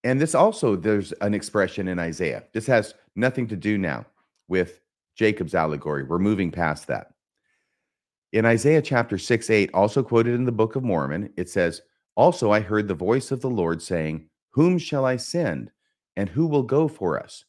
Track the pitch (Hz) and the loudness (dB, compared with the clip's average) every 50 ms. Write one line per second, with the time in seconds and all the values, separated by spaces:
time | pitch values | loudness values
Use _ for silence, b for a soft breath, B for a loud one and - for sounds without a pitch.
0 | - 123 131 135 156 156 - 147 175 220 110 - - 120 101 90 - 110 107 104 | 0 0 2 2 0 2 4 4 4 4 4 2 0 0 0 2 0 0 0 0
1 | 92 - 87 - 101 104 104 95 - - - 107 95 90 - - 92 92 90 87 | -2 -4 -8 -4 -2 -2 -2 -2 -6 -2 0 0 0 0 -2 -6 -6 -4 -4 -4
2 | 85 82 80 80 90 78 60 - - _ _ 117 117 135 127 113 104 - - b | -4 -6 -4 -4 -4 -4 -4 -6 -12 _ _ -6 -2 2 2 2 0 -2 -14 b
3 | b b _ 101 120 127 - - 123 110 110 87 76 104 107 101 92 80 67 55 | b b _ -2 -2 0 0 -2 -6 -4 -6 -4 -2 -2 0 0 -2 -2 -4 -6
4 | - _ _ _ _ _ _ _ _ - 90 92 87 - - _ _ _ _ _ | -10 _ _ _ _ _ _ _ _ -2 0 0 0 0 -6 _ _ _ _ _
5 | _ _ _ - 113 107 104 - 90 76 - 87 80 78 76 71 - 76 73 71 | _ _ _ 0 2 2 2 0 -4 -2 0 0 0 0 -2 -4 -6 -6 -6 -6
6 | 67 65 82 87 95 104 107 95 92 82 80 87 85 78 76 - - - 60 - | -4 -2 -2 0 2 2 2 0 -2 -4 -2 -2 -2 -2 -2 -4 -6 -6 -6 -6
7 | - _ _ _ _ _ _ _ _ _ _ _ _ _ _ _ _ _ _ _ | -8 _ _ _ _ _ _ _ _ _ _ _ _ _ _ _ _ _ _ _
8 | _ _ _ _ _ _ - 110 113 117 117 113 120 143 156 151 147 - 139 120 | _ _ _ _ _ _ 0 2 4 4 4 4 4 4 4 4 2 2 0 0
9 | 113 - 101 92 - - 120 110 - - 110 104 98 - - 90 101 107 - 139 | 0 0 -4 -6 0 0 0 0 2 2 4 4 4 2 2 2 2 4 2 -2
10 | 123 - 120 113 113 120 120 120 127 123 117 104 110 110 - 135 127 120 92 78 | -2 2 2 2 2 2 0 0 0 -2 2 0 0 0 0 -4 -2 0 0 0
11 | 69 67 76 87 104 - _ - 90 - - 98 87 85 80 - _ _ _ _ | 0 -2 -4 -4 -6 -8 _ -8 -8 -2 0 0 0 0 0 -6 _ _ _ _
12 | _ _ _ 104 123 180 170 - 123 104 104 107 104 92 107 107 104 98 92 78 | _ _ _ 4 4 4 4 2 2 2 2 2 0 0 -2 -2 0 -2 -4 -2
13 | 90 98 120 135 131 - 135 123 135 131 123 104 85 82 85 80 - - 92 85 | 0 0 0 0 0 -4 -6 -4 -4 -4 -2 0 0 0 -2 -4 -4 -4 -4 -2
14 | 78 78 78 78 - _ _ _ _ _ _ 131 156 180 185 170 - - 151 139 | -2 -4 -6 -8 -10 _ _ _ _ _ _ 2 4 4 2 0 -2 -4 -2 0
15 | 131 127 127 120 - - - 175 165 104 78 65 57 52 _ _ _ _ _ _ | 0 0 -2 -2 -6 -6 -4 -2 -2 -2 -4 -6 -8 -12 _ _ _ _ _ _
16 | _ _ _ 95 101 95 80 143 165 160 147 143 123 110 135 147 160 147 - - | _ _ _ -6 -6 -4 0 0 0 2 2 0 0 2 2 0 0 0 -4 -4
17 | 95 87 73 - - - - - _ | -4 -2 -2 -4 -6 -12 -18 -20 _